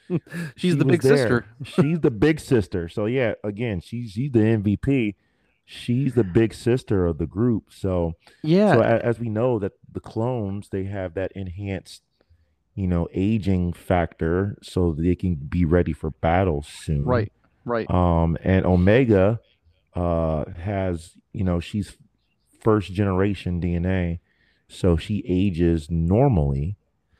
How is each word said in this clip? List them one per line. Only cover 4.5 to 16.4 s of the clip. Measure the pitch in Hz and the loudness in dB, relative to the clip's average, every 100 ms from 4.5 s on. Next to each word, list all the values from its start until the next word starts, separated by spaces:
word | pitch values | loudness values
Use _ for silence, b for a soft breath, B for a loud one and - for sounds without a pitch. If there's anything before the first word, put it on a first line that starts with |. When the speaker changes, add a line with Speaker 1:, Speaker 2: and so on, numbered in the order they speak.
| 113 | 2
Speaker 2:
V | 101 101 | 0 0
P. | - 139 107 - _ _ _ _ | 0 0 -2 -6 _ _ _ _
She's | _ - - 123 139 | _ -12 -4 -2 0
the | 120 | 0
big | 98 87 113 | 2 2 2
sister | - 117 131 - 101 87 | 0 -2 -2 0 0 0
of | 78 | -2
the | 78 | -4
group. | 90 123 110 - | -2 -2 -2 -6
So, | - 98 90 82 82 b b | -8 -4 -2 -2 -6 b b
Speaker 1:
Yeah. | 151 180 208 | 0 2 4
Speaker 2:
so | 135 | 4
a-, | 110 113 | 4 2
as | 120 113 | 0 -4
we | 117 | -4
know | 107 127 117 | -2 0 -2
that | 95 _ - | -4 _ -16
the | 95 | -16
clones, | - 110 117 123 101 101 - | -10 -6 -4 -4 -6 -8 -8
they | 98 | -8
have | 98 101 92 | -6 -8 -8
that | 92 92 | -6 -8
enhanced, | 98 95 87 101 92 - - _ _ _ _ _ _ _ - | -8 -12 -8 -6 -8 -10 -20 _ _ _ _ _ _ _ -4
you | 92 | -2
know, | 87 82 | 0 -2
aging | - 98 113 95 92 87 | -2 0 0 0 0 0
factor | - - 90 82 - 82 87 101 - | -4 -2 0 0 -2 -2 0 -2 -6
so | - - 87 | -6 -2 0
they | 76 85 87 | 0 0 0
can | 92 | -2
be | 80 73 85 | -4 -4 0
ready | 82 87 85 | 4 4 2
for | 78 78 | -2 -8
battle | - 92 87 | -2 0 2